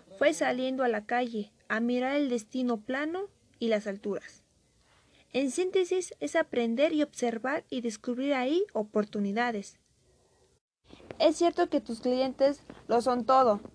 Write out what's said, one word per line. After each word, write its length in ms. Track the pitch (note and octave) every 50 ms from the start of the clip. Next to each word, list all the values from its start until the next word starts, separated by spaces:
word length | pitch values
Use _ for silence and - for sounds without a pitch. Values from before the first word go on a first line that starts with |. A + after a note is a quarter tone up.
| - - -
fue 160 | - - D#4 D#4
saliendo 500 | - D4 B3+ B3+ B3 C4 C4 C4 C4 C4
a 40 |
la 180 | A#3+ A3 G#3 G#3
calle 460 | - A#3+ B3 B3+ A3+ A#3 G#3+ G#3 - _ _ _
a 120 | - G#3+ A3
mirar 360 | A#3 A#3+ B3 B3 B3+ C4 C#4
el 140 | D4 D4 B3+
destino 480 | B3 A3+ A3 - - B3+ B3+ B3 A#3
plano 500 | G#3+ - - B3+ C#4 D4+ D#4+ E4+ F#4 G4+ - _ _ _ _ _ -
y 80 | A#3
las 180 | A3+ G#3+ G#3 G#3+
alturas. 540 | G#3 G3 G3+ - G#3 G3 - - - - _ _ _ _ _ _ _ _ _ _ _ _ _ _ _ _ _ _ _ -
En 140 | B3 C#4+ C4
síntesis, 640 | B3 E4+ F#4 F#4 G4 F#4+ F4+ - F#4 F#4 F4 - - -
es 160 | D4 D4 -
aprender 580 | E4 D#4 - - B3 A#3 A3+ A#3 B3 D4 E4 D#4+
y 80 | D4+
observar 600 | C#4+ D4 - - B3 A#3 A3+ G3+ B3 B3+ D4 - - -
y 100 | - B3
descubrir 540 | A#3 A#3 G#3+ - - B3+ A#3+ B3 C4+ C#4+ C#4
ahí 280 | B3+ B3 C4 D#4+ F4+ G#4 -
oportunidades. 1080 | - A3 G#3 G#3+ - G#3+ G#3 - - G#3 G3+ G3 G3+ A3+ A#3+ B3 A3+ G3+ G3+ - - _ _ _ _ _ _ _ _ _ _ _ _ _ _ _ _ _ _ _ _ _ _ - - - - - -
Es 200 | - C4 E4 D#4+
cierto 320 | - E4+ E4+ - F4 F4 E4+
que 120 | - C#4
tus 200 | - - A3+ -
clientes 600 | - B3 B3+ B3+ C4 C4+ B3+ - C4+ C#4+ C#4+ - - - - - -
lo 140 | - A3 A#3+
son 240 | A3 C4 B3 B3 A3
todo. 340 | C4 C4 C4 C4 A#3 G3+ G3+ - -